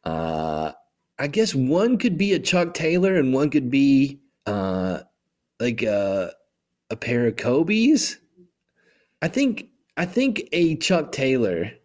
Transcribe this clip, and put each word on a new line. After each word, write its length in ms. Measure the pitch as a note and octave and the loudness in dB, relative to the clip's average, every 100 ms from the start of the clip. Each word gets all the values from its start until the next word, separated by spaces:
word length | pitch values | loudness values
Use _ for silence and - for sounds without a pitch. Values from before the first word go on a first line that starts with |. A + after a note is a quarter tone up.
| E2 | -6
Uh, 640 | D#2+ E2 D#2+ D#2+ D#2 D#2 - _ _ _ - | -4 -4 -4 -4 -4 -6 -8 _ _ _ -8
I 80 | C#3+ | -6
guess 260 | D#3 A3 | -2 0
one 440 | C3+ B2+ E3 A#3 B3 | 0 0 2 2 2
could 200 | A#3+ D#3+ | 0 0
be 160 | G3+ | 0
a 60 | F3 | 0
Chuck 340 | - F3+ E3+ | 0 0 0
Taylor 420 | E3+ D#3+ F3 F#3+ F#3 | -2 -2 2 2 2
and 180 | C3 | 2
one 160 | C3 D3 | 2 2
could 200 | D3 B2+ | 0 2
be, 520 | C3+ C#3 C3+ C#3 - _ _ - | 2 4 4 2 -4 _ _ -6
uh, 560 | G#2 F#2+ F#2 F#2 E2+ - _ _ _ _ _ | -4 -2 -2 -2 -4 -10 _ _ _ _ _
like 220 | A#2+ A#2 | -4 -2
a, 500 | A2+ G2+ G2 G2 F2 - _ _ _ _ _ | -2 0 0 -2 -4 -10 _ _ _ _ _
a 60 | - | -10
pair 320 | A#2+ A#2+ A#2+ | -2 0 0
of 100 | - | 0
Kobe's. 840 | A2+ C3 E3 G#3+ A#3+ D4+ - - _ _ - _ _ _ _ _ _ _ | 0 2 2 4 4 2 0 -8 _ _ -20 _ _ _ _ _ _ _
I 80 | E3 | -4
think, 400 | B3+ C#4 - - _ _ - | 0 0 -2 -10 _ _ -6
I 100 | F3 | -2
think 440 | A#3+ C4+ G#3 - | 0 0 -2 -4
a 240 | E3+ E3 D#3 | 0 2 0
Chuck 380 | - F3+ D3 | 0 0 0
Taylor 580 | - C3 C3 G#2+ E2+ G2 - | -2 0 2 2 0 -4 -8